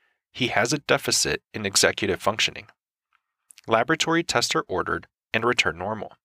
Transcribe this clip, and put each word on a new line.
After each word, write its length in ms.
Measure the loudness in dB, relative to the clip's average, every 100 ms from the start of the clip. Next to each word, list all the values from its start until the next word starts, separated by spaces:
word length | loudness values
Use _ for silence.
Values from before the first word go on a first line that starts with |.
| _ _ _
he 180 | -4 0
has 260 | 2 0
a 40 | -2
deficit 600 | 0 0 2 0 0 -4 -6
in 100 | -8
executive 560 | -2 4 2 2 -2 0
functioning. 460 | 0 0 -2 -4 -18 _ _ _ _ _ _ _ _ -20 0
Laboratory 560 | 2 2 0 2 0
tests 320 | 2 0 0
are 120 | -2 -2
ordered 380 | -4 -2 -4 -6 _ _
and 100 | 0
return 360 | 0 2 0 -2
normal. 340 | -6 -6 -8 -14